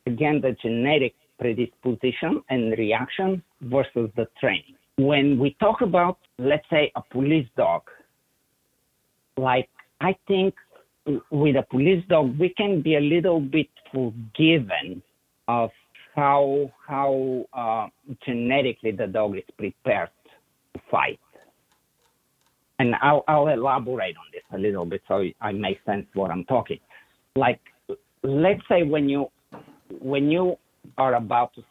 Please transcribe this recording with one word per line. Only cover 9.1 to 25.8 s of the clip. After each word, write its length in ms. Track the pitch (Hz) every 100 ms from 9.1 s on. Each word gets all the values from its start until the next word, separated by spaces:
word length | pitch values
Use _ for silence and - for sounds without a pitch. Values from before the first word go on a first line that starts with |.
| _ _ -
like, 320 | 131 127 - - _ _
I 160 | 175 190 -
think 280 | 196 190 - - - _ _ - 139 -
with 260 | 147 151 135
a 100 | -
police 320 | 127 147 185 175
dog, 300 | 165 135 139
we 100 | 180
can 300 | - 202 185
be 160 | 151 151
a 40 |
little 400 | 147 170 180 165
bit 280 | 139 156 - _ -
forgiven 1120 | 135 120 113 113 - 160 165 107 82 87 92 - _ _ _ -
of 220 | 120 117 - _ - -
how, 580 | 147 143 139 139 139 139 - -
how, 580 | 139 139 135 131 127 -
uh, 360 | 127 117 113 107 - 143 123
genetically 640 | - 120 120 139 131 113 113
the 160 | 98 104
dog 300 | 110 107 95
is 80 | - -
prepared 500 | 104 - 127 101 85 - _ _ _ _ _
to 60 | - -
fight. 300 | 92 67 - _ _ _ _ _ _ _ _ _ _ _ _ _ _ _ -
And 160 | 123 117
I'll, 240 | 139 147 -
I'll 200 | 151 147
elaborate 680 | 127 135 131 123 123 95 82
on 80 | -
this 100 | 90 -
a 60 | 98
little 260 | 104 98
bit 180 | 85 95 -
so 180 | 98 92 -
I 120 | 110
make 260 | 101 98 98